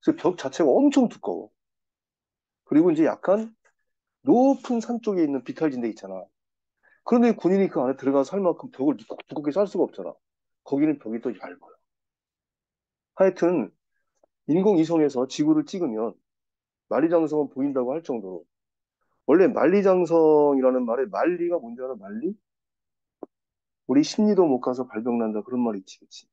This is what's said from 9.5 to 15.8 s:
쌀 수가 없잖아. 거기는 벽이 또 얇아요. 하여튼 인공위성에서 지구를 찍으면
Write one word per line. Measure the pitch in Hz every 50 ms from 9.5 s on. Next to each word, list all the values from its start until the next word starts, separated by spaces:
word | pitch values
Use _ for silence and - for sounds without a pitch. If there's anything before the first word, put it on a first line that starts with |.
쌀 | 139 190 208 190
수가 | - 196 151
없잖아. | 110 - - 92 82 - _ _ _ _ _ _ _ _ _ _
거기는 | - - 139 147 156 151 143
벽이 | - 113 113 117
또 | - 131 107 -
얇아요. | - 90 90 - _ - _ _ _ _ _ _ _ _ _ _ _ _ _ _ _ _ _ _ _ _ _ _ _ _ _ _ _ _ _
하여튼 | - 190 190 185 - - 170 185 160 110 - _ _ _ _ _ _ _ _ _ _ _ _ _ _ _ -
인공위성에서 | 143 175 190 214 208 165 160 156 170 165 156 143 - 123 127 131
지구를 | - - 151 151 156 156 151
찍으면 | 151 - 196